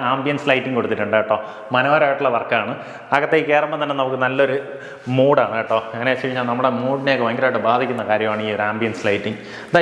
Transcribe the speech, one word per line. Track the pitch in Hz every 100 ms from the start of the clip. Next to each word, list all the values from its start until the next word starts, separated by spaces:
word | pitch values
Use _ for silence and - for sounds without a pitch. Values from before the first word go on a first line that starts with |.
| 127
ആംബിയൻസ് | 135 135 143 147
ലൈറ്റിംഗ് | 131 131 123
കൊടുത്തിട്ടുണ്ട് | 104 107 104 110
കേട്ടോ. | 107 107 - - - 127
മനോഹരമായിട്ടുള്ള | 135 151 147 135 139 117
വർക്കാണ്. | - 117 107 135 - - - 139
അകത്തേക്ക് | 147 160 147
കയറുമ്പോൾ | 147 151 156
തന്നെ | 147 143
നമുക്ക് | 131 131 127
നല്ലൊരു | 131 135 135 135 - - - - 127
മൂഡാണ് | 135 143 110 110
കേട്ടോ. | 110 110
എങ്ങനെയാണെന്ന് | 110 113 120
വെച്ച് | 127 135
കഴിഞ്ഞാൽ | 127 123
നമ്മുടെ | 120 131 123
മൂഡിനെയൊക്കെ | 123 139 139 135 117
ഭയങ്കരമായിട്ട് | 123 131 117 107
ബാധിക്കുന്ന | 123 127 117 101
കാര്യമാണ് | 107 110 107 107
ഈ | 101
ഒരു | 104
ആംബിയൻസ് | 107 113 110 110
ലൈറ്റിംഗ്. | 101 104 104 - - -
ദാ | 175